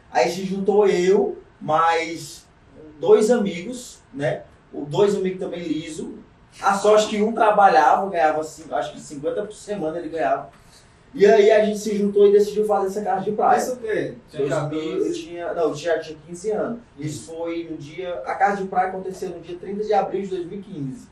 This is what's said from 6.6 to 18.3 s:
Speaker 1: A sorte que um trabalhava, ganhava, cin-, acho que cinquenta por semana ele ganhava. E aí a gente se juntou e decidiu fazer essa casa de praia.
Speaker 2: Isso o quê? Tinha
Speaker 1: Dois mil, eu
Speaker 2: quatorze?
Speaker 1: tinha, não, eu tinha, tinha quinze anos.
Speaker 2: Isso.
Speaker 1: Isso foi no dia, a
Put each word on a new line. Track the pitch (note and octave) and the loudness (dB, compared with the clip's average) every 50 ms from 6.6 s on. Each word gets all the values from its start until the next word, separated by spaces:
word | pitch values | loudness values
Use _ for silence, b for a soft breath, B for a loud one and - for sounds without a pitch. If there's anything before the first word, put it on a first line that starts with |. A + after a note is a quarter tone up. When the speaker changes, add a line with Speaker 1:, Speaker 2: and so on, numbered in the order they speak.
Speaker 1:
A | - G3 G3 | 0 0 2
sorte | G3 G#3 G#3 G#3+ G#3+ G#3+ | 4 4 6 6 6 4
que | A3 A3 G3+ | 2 0 0
um | G#3 A#3 | 0 0
trabalhava, | A#3 A#3 A3+ G#3 G#3 G3+ G3 E3+ D#3+ D#3 D#3 - - G3 G3 G3 | 2 2 4 4 6 6 6 6 6 6 6 4 4 2 0 -2
ganhava, | F3 E3+ D#3+ D#3 D#3 D#3 D#3 | -2 0 2 2 2 0 -4
cin-, | - - D#3+ D#3 C3+ | -6 -10 -16 -12 -6
acho | C3+ C#3+ - - | -4 -4 -4 -6
que | - C#3+ | -10 -14
cinquenta | - - D3+ C#3 D3 E3 - G3+ G3+ | -16 -16 -12 -8 -6 -6 -4 -4 -6
por | - - | -8 -12
semana | - - G#3 G3+ E3 D#3 D#3 E3 | -16 -10 -10 -8 -6 -6 -6 -6
ele | F3 D#3 D#3 | -8 -10 -8
ganhava. | D#3+ D#3+ C#3+ C3+ C3+ - - - - b b b b b b b b b _ _ | -6 -2 0 0 0 -2 -4 -12 -18 b b b b b b b b b _ _
E | - E3+ G3 | 0 4 6
aí | G#3 A3+ G#3+ G3+ A3 | 6 8 8 8 6
a | A3 G#3+ G#3+ | 6 6 4
gente | G#3 G#3 - | 2 0 -2
se | - A3 G3+ | -4 -4 -2
juntou | G3+ G3+ G3+ G3+ G3+ G3+ | 0 0 2 4 6 6
e | G3+ | 8
decidiu | G3+ G#3 G3+ - - G#3 G#3 | 8 6 4 4 0 -2 0
fazer | G#3 G3+ F#3+ F#3+ | 0 0 0 0
essa | F#3+ G3 G#3 | -2 -4 -4
casa | G3+ F#3 F#3+ F#3+ G3 | -4 -2 -2 -2 -2
de | G#3+ | -4
praia. | G#3 A#3+ - - - | -2 0 2 4 4
Speaker 2:
Isso | A3+ - - - | 2 2 -2 -6
o | |
quê? | - - - - E3 C#3 - - - - - | -6 -6 -4 -4 -4 -4 -6 -8 -14 -18 -14
Tinha | - C3+ C#3 | -6 -4 -4
Speaker 1:
Dois | - E3 D3+ D3 D3 | -2 -2 -2 -4 -4
mil, | D3+ D#3 D#3+ - | -4 -4 -6 -4
eu | - - | -4 -2
Speaker 2:
quatorze? | - - - - - | -2 -2 -4 -6 -8
Speaker 1:
tinha, | E3 E3+ E3+ E3+ D#3 D3+ | -12 -10 -10 -8 -6 -4
não, | E3+ D#3+ | -2 -2
eu | C#3+ C#3 | -2 -2
tinha, | C#3+ E3+ E3+ D#3+ D#3+ | -4 -2 -2 -2 -2
tinha | D#3 D#3 D3+ - - | -4 -8 -14 -16 -16
quinze | F3 F3 - G3+ A3 | -16 -14 -8 -6 -4
anos. | G3+ E3 D3 A#2+ A#2 - - _ _ C#3+ | -4 -2 -4 -6 -6 -10 -14 _ _ -10
Speaker 2:
Isso. | D3+ | -10
Speaker 1:
Isso | - - - - E3 E3 | -8 -8 -10 -14 -12 -10
foi | E3 E3+ E3 E3 E3+ E3 | -8 -6 -6 -6 -8 -8
no | E3 D#3 | -10 -12
dia, | - C#3+ D3 D#3+ F3+ F#3 F3 F3 D#3 - | -12 -14 -14 -12 -10 -10 -8 -8 -8 -8
a | - | -6